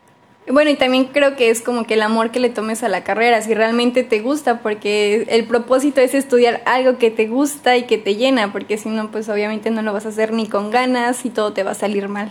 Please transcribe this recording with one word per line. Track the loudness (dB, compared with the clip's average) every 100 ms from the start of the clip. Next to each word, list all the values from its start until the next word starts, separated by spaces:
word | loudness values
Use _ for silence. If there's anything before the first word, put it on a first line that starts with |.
| _ _ _ _ -2
Bueno, | 2 2
y |
también | 2 2 2
creo | 2 2 2 2
que | 2
es | 2
como | -2 -4
que | 0
el | 0
amor | 2 2 0
que | 0
le | -2
tomes | -4 -6 -4
a | -2
la | -4
carrera, | -2 0 2 2
si | 2
realmente | 0 2 2 2 2
te | 0 0
gusta, | 0 -2 0 -2
porque | -2 -4 -2 0 2 0 2
el | 0
propósito | 2 0 2 0 2 2
es | 2
estudiar | 2 2 4 4 2
algo | 0 2 2 2
que | 2
te | 2 -2
gusta | 0 -2 0 2 2
y |
que | 2 -2
te | 0 0
llena, | 2 2 0
porque | -4 -6 -6
si | -4
no, | -6 -6
pues | -6 -4
obviamente | -4 -2 -4 -4
no | -2
lo | -2
vas | -4 -4
a |
hacer | -4 -2
ni | -2 -2
con | -2 0
ganas | 0 0 0 0 -2
y | -4
todo | -2 -2
te | -2
va | -4
a |
salir | -2 -4 -2 -4
mal, | -6 -8